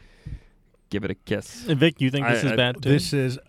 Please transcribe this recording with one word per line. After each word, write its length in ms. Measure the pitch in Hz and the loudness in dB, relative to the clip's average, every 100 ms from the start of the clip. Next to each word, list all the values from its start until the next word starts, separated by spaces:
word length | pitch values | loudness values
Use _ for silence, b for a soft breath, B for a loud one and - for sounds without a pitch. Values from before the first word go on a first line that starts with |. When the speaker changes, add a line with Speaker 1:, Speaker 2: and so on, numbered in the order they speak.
| b b b b b b b _ _ | b b b b b b b _ _
Speaker 1:
"Give 120 | 101 | -6
it 60 | 98 | -6
a 60 | 104 | -8
kiss." 500 | - 104 - 240 - | -4 -4 -4 -10 -2
Speaker 2:
Hey, 80 | |
Vic, 260 | 143 160 143 | 2 2 2
you 120 | 131 | 0
think 160 | 143 120 | 2 0
this 160 | 120 | 2
Speaker 1:
I, 40 | 131 | 2
Speaker 2:
is 60 | |
Speaker 1:
I 20 | 113 | 2
Speaker 2:
bad, 260 | 123 123 | 2 0
too? 60 | 131 | 2
Speaker 3:
This 240 | 147 180 | 2 2
is, 260 | 143 127 131 | 0 -2 -4